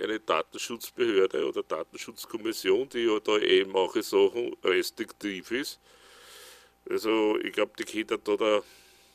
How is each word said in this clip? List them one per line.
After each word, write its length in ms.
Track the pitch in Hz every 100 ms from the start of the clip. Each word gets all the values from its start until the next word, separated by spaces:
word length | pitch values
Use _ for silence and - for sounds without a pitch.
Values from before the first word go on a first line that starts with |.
eine 200 | 104 110
Datenschutzbehörde 1300 | - 80 - - - 117 - - 120 98 95 76 78
oder 140 | -
Datenschutzkommission, 1300 | 98 82 85 120 - 113 - 113 107 110 95 98 135
die 140 | 123 117
ja 120 | 107
da 180 | - 107
eben 340 | 85 92 95
manche 300 | 95 90 110
Sachen 520 | 104 98 98 117 120 -
restriktiv 880 | 95 92 85 - 110 - 104 95 87
ist. 280 | 120 147 - _ - - - - - - - - _ -
Also, 480 | 98 110 113 107 107
ich 140 | -
glaub, 240 | - 104 -
die 80 |
Kinder 340 | 117 104 107 107
da, 180 | - 104
da, 260 | 110 104 - - - - _